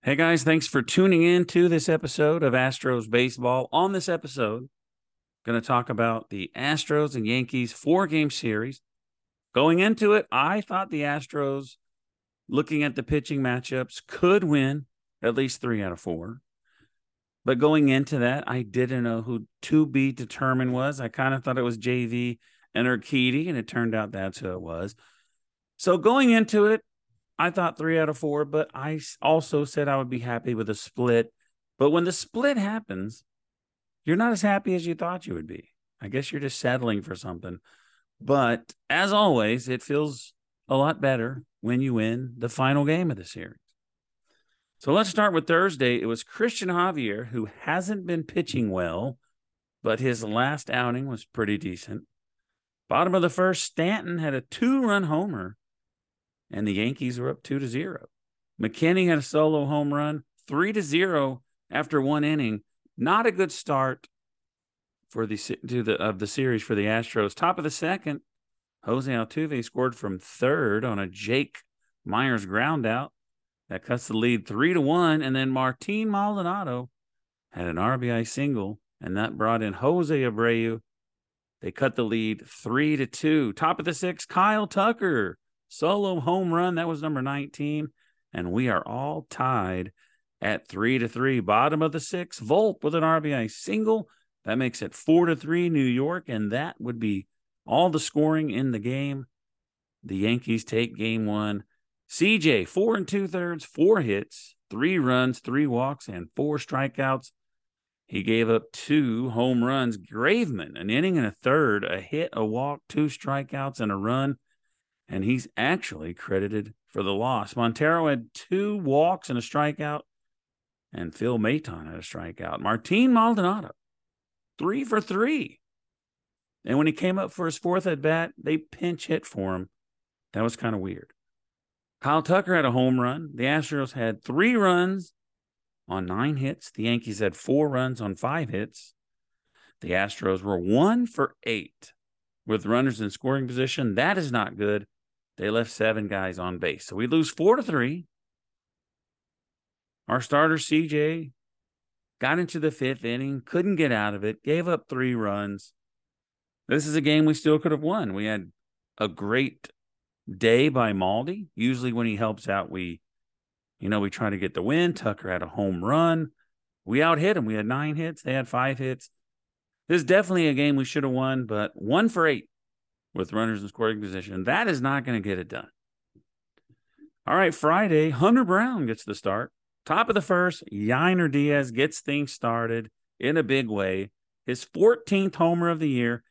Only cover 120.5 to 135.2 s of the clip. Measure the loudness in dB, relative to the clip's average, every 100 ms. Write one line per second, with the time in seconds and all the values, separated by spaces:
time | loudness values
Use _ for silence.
120.5 | _ _ _ _ -10 -10 -4 -2 0 2
121.5 | 0 -4 -12 -12 -14 -12 -12 -12 -10 -8
122.5 | -4 -2 -2 0 4 6 6 4 2 0
123.5 | 0 -8 -18 _ _ _ _ _ _ _
124.5 | -4 -2 -2 0 -2 0 0 2 0 -4
125.5 | -12 _ _ _ _ _ _ _ _ _
126.5 | _ -2 2 2 2 0 0 -4 -4 -6
127.5 | -4 0 0 0 0 0 0 -2 -6 -4
128.5 | -4 -4 -6 -4 -4 -4 -4 -4 -6 -4
129.5 | -4 -6 _ _ _ _ _ _ -2 -2
130.5 | -2 -4 -4 -6 -8 -14 _ _ _ _
131.5 | _ _ _ _ _ 0 0 4 2 4
132.5 | 2 4 4 4 4 0 -2 -8 -4 0
133.5 | 0 0 -4 -4 -2 -4 -4 -4 2 4
134.5 | 4 4 4 2 -2 -8 _